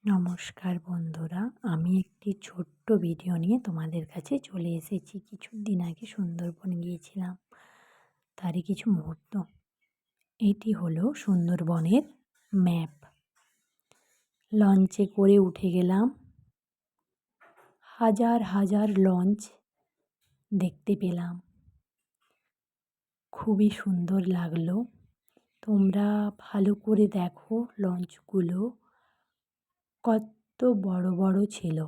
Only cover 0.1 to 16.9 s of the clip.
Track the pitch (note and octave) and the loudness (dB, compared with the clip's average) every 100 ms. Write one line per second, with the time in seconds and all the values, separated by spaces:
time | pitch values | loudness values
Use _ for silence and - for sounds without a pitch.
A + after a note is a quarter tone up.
0.1 | F#3+ F3 F3+ - - F#3 F3 E3+ F3 E3 | 0 0 -6 -12 -10 -6 -6 -6 -6 -6
1.1 | D#3+ D#3+ F3 A3+ - A3+ D#3+ E3+ F#3 F#3 | -8 -8 -6 -8 -8 -6 -2 0 0 0
2.1 | _ G#3 G3 - F3+ E3+ _ - G#3+ E3+ | _ -8 -8 -10 -12 -12 _ 0 0 0
3.1 | D#3+ F#3 E3+ E3+ B3 A3 E3 D#3+ E3+ D#3+ | -4 -4 -2 0 0 -2 -8 -6 -6 -8
4.1 | - - C#4 - F#3+ E3+ E3 D#3+ F#3+ - | -14 -6 -8 -6 -8 -6 -6 -6 -8 -8
5.1 | G3+ G#3 G#3 - A3 G#3 F#3 F3 E3 A3+ | -18 _ -20 -18 -12 -4 -4 -4 -8 -14
6.1 | - F3+ E3+ F3 E3+ F#3+ F3 F3 F3 - | -8 -6 -6 -8 -8 -8 -6 -6 -10 -12
7.1 | G3 F3+ F#3 _ - _ _ _ _ _ | -10 -10 -10 _ -20 _ _ _ _ _
8.1 | _ _ - F3+ E3+ F3 F#3+ - F#3 D#3 | _ _ -10 -6 -6 -4 -4 0 0 -2
9.1 | D#3+ _ G#3 E3+ _ _ _ _ _ _ | -12 _ -8 -8 _ _ _ _ _ _
10.1 | _ _ _ G#3 G3+ A3 F3+ E3+ D#3+ G#3 | _ _ _ 0 0 -2 -4 -2 -2 -2
11.1 | D4+ - F3+ E3+ F3+ D#3+ E3+ D#3+ A#3 D4+ | -2 0 0 2 0 -2 -2 2 2 2
12.1 | _ _ _ _ G3 F3+ E3+ D#3+ - - | _ _ _ _ 2 2 2 -4 -12 -20
13.1 | _ _ _ _ _ _ _ _ _ _ | _ _ _ _ _ _ _ _ _ _
14.1 | _ _ _ _ G#3+ G3+ G3 F#3+ - G3+ | _ _ _ _ 4 6 6 4 2 -2
15.1 | G3+ G3 G3+ F#3 E3+ F#3+ F3+ F3+ F#3+ A#3+ | 4 6 8 6 0 -2 2 2 2 2
16.1 | - - _ _ _ _ _ _ | -2 -20 _ _ _ _ _ _